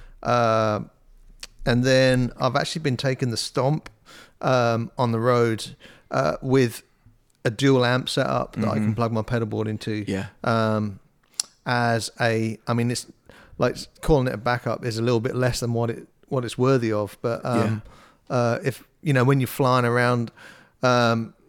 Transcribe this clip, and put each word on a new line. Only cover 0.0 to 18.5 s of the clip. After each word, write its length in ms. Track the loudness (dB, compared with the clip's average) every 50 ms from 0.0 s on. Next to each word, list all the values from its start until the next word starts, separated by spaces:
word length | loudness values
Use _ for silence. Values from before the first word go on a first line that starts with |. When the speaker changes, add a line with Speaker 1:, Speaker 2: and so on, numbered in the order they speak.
| -18 -20 -16 -8
Speaker 1:
uh, 580 | -2 0 2 2 2 2 2 2 2 0 0 -2 -6 -10 _ _ _ _ -20 -20 -20 -20 -20 -20 -20 -20 _ -6 -2
and 200 | 0 2 2 4
then 480 | 4 4 4 4 4 4 2 0 -2 -2 -2
I've 160 | -2 0 0
actually 260 | 0 -2 -4 -6 -4
been 140 | -4 -4 -2
taking 340 | -2 -2 -2 -2 -2 -2 -4
the 60 | -4
Stomp, 520 | -4 -6 -6 -2 0 0 0 0 -2 -4 -10 -20 _ _ -20 -20 -20 -20 -20 _ -6
um, 500 | -2 0 2 2 2 2 0 -2 -4 -6 -4 -2
on 140 | 0 0
the 80 | 0 0
road, 560 | 0 2 2 2 2 2 0 -4 -6 -12 -16 -18 -20 -20 -20 -20 _ -6
uh, 260 | -4 -2 0 0 -2 -2
with 400 | -2 0 2 2 2 2 -2 -6 -18 _ _ _ _ -20 _ _ _ _ _ _ -6
a 60 | -4
dual 340 | -2 0 2 4 4 4 4
amp 240 | 4 2 0 -2 -2
setup 460 | -2 -2 0 0 0 -2 -4 -4 -4
that 100 | -4 -2
I 80 | -2 0
can 80 | 0 0
Speaker 2:
Mm-hmm. 60 | 0 0
Speaker 1:
plug 180 | 0 -2 -2
my 100 | -2 -4
pedal 240 | -4 -2 -2 -2 -2
board 220 | -2 -4 -4 -4 -4
into. 360 | -6 -6 -6 -6 -6 -6 -4 -4
Speaker 2:
Yeah. 180 | -4 -4 -6 -8 -10 _
Speaker 1:
Um, 560 | -2 0 0 2 2 2 0 0 -2 -4 -8 -12 _ _ _ _ _ _ _ -10 -10 -10 _ _ -4
as 440 | -2 -2 0 2 2 0 0 -2 -6 -6 -2
a, 380 | 0 0 0 0 -2 -4 -6 -6 -4
I 80 | -2 0
mean, 160 | 0 0 0
it's 160 | -2 -4 -8 -12 -20 _ _ -20 -20 -20 -20 -12 -4 -2
like, 180 | -2 -2 -2 -4 -12 -16 _ -6
calling 260 | 0 2 2 4 2
it 80 | 0 -4
a 40 | -4
backup 460 | -2 -2 -2 -2 -2 -4 -4 -4 -4
is 140 | -6 -4 -2
a 40 |
little 180 | 0 2 2 2
bit 160 | 0 -2 -2
less 240 | 0 0 0 0 -2
than 120 | -2 -2
what 180 | -2 -2 -2 -2
it, 180 | -4 -6 -10 -20 _ _ _ -6
what 160 | -4 -4 -4
it's 140 | -4 -2 0
worthy 340 | 2 4 4 4 2 0
of. 240 | 0 0 -2 -4 -6 -6
But, 220 | -4 -4 -4 -4 -4
um, 380 | -2 0 0 0 0 -2 -4 -6 -12 -20 -20 -20 -20 _ _ _ -4
Speaker 2:
Yeah. 60 | -2
Speaker 1:
uh, 220 | 0 0 0